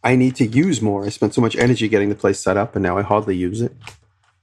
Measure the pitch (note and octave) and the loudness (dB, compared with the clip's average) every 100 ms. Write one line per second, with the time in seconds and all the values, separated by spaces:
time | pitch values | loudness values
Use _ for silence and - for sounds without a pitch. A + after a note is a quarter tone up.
0 | A#2 B2+ B2+ B2+ A2+ A#2+ F#3 C3+ G#2+ G2+ | 2 2 2 0 0 2 2 0 0 -2
1 | G2+ - G#2+ - A#2 - A#2+ B2 A2 G#2+ | -4 -2 -2 2 0 2 0 2 2 0
2 | G2+ G#2 G#2 G2 - G2 G#2 G#2 F#2 F2+ | 0 0 0 0 0 0 0 -2 -2 -2
3 | G2+ G#2 G#2 F#2 F2+ G#2 A#2+ - - - | 0 0 0 -2 -2 -4 -6 -8 -20 -20
4 | _ _ _ _ | _ _ _ _